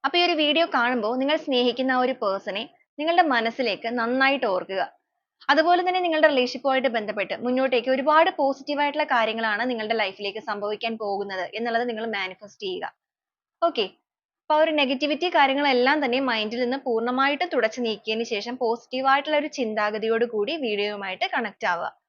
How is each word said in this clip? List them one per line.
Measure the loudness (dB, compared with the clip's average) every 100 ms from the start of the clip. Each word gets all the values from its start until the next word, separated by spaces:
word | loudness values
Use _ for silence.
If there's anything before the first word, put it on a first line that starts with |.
അപ്പൊ | 0 2
ഈ | 4
ഒരു | 4
വീഡിയോ | 2 2 2 2
കാണുമ്പോൾ | 0 0 0 0
നിങ്ങൾ | 0 0 2
സ്നേഹിക്കുന്ന | 2 2 0 0 2
ആ |
ഒരു | 0 0
പേഴ്സണെ | -2 -2 -4 -8 -10 _ _ -6
നിങ്ങളുടെ | 0 2 4
മനസ്സിലേക്ക് | 2 0 -2 -2 -2 -4 -2
നന്നായിട്ട് | -2 2 2 2 0
ഓർക്കുക. | 0 -2 -4 -4 _ _ _ _ _ 0
അതുപോലെ | 2 4 4 2
തന്നെ | 0
നിങ്ങളുടെ | 0 4 4
റിലേഷൻഷിപ്പുമായിട്ട് | 4 0 -2 0 0 0 -2
ബന്ധപ്പെട്ട് | -4 -4 -4 -4 -2
മുന്നോട്ടേക്ക് | 0 2 0 0 0
ഒരുപാട് | 4 6 4 2
പോസിറ്റീവ് | -2 -2 -6 -2
ആയിട്ടുള്ള | 0 0 0 2
കാര്യങ്ങളാണ് | 0 -2 -2 -2 -2
നിങ്ങളുടെ | -4 -4 -4
ലൈഫിലേക്ക് | -4 -4 -8 -8 -8
സംഭവിക്കാൻ | -6 -4 -4 -6 -6
പോകുന്നത് | -6 -4 -6 -6 -6 -6
എന്നുള്ളത് | -2 -2 -2
നിങ്ങൾ | -4 -6 -4
മാനിഫെസ്റ്റ് | -6 -10 -20 -10 -8
ചെയ്യുക. | -6 -10 _ _ _ _ _ _ _ -2
ഓക്കെ, | 0 -6 _ _ _ _ _
അപ്പൊ | 0 2
ആ |
ഒരു | 4 2
നെഗറ്റിവിറ്റി | 0 0 0 0 0 4
കാര്യങ്ങളെല്ലാം | 4 2 2 4 4 2
തന്നെ | 0 0 0
മൈൻഡിൽ | -2 -2 -2
നിന്ന് | -2 -2 -2
പൂർണ്ണമായിട്ടും | -2 0 2 0 0 0
തുടച്ചു | 0 0 0
നീക്കിയതിന് | -4 -4 -4 -4 -2
ശേഷം | -4 -6 -2
പോസിറ്റീവ് | -2 -2 -4 0 2
ആയിട്ടുള്ള | 2 2 0
ഒരു | 0 -4
ചിന്താഗതിയോട് | -2 0 -2 0 0 0 0
കൂടി | 0 -2 -2
വീഡിയോയുമായിട്ട് | -2 -2 -2 -4 -8 -4 -2 -2
കണക്ട് | -4 -4 -2
ആവുക. | -2 -4 _